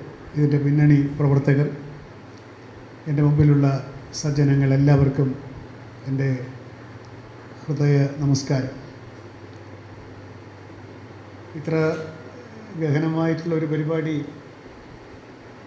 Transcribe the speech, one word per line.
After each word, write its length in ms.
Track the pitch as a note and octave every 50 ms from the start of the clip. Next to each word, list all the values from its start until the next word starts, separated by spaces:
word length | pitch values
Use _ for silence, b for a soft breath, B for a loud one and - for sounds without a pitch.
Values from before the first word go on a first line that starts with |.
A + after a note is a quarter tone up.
| - - - - - - -
ഇതിൻ്റെ 260 | D3+ D3 C3+ D3 C#3 C#3
പിന്നണി 340 | C#3+ D3 D3+ D3 D3 D3 C#3 C#3+ C#3 -
പ്രവർത്തകർ, 520 | - C#3+ C#3 C#3 C#3 C3+ D3 C#3 C#3+ D3+ - - - - - - - - - - - - - - - - - - - - - - - - - - - - D#3
എൻ്റെ 120 | D3 D3 D3
മുമ്പിലുള്ള 400 | D3 D3+ D3 D3+ D3 D3 C#3+ C#3 C#3 C3+ C3 - - - - - - - -
സജ്ജനങ്ങൾ, 500 | - D3+ C#3+ D3 C#3+ C#3 C#3 C#3 C#3 C3+ C3+ C3+
എല്ലാവർക്കും 520 | C#3 D3 D3 C3+ D3 D3 - - C#3 C3 B2+ - - - - - - - - - - - - - - C3+
എൻ്റെ 220 | C3+ C3+ C3+ C3+ C3 B2+ B2 A#2+ - - - - - - - - - - - - - - - - - - - - - - -
ഹൃദയ 340 | - D3 C#3+ C#3+ C#3+ C#3+ C#3 C#3 C3+ - D3+ D3
നമസ്കാരം. 520 | C#3+ C#3 - - - D3 C#3 C3 B2+ - - - - - - - - - - - - - - - - - - - - - - - - - - - - - - - - - - - - - - - - - - - - - - - - - - - - - - - - - D#3+
ഇത്ര 160 | C#3+ E3 D#3+ D#3+ D#3 D#3 D#3+ - - - - - - - - - - - - - - - - D#3+
ഗഹനമായിട്ടുള്ള 720 | D#3+ D3+ C3+ D3 D#3+ D#3+ D#3+ D#3+ E3 E3 D#3+ D#3 E3 F3 E3 D#3
ഒരു 80 | D#3+ D3+
പരിപാടി 420 | D#3 D#3 D#3 D3+ E3 D#3+ D3+ D#3 D#3 C#3+ C#3 - - - - - - - - - - - - - - - - - - - - - - - - - - - -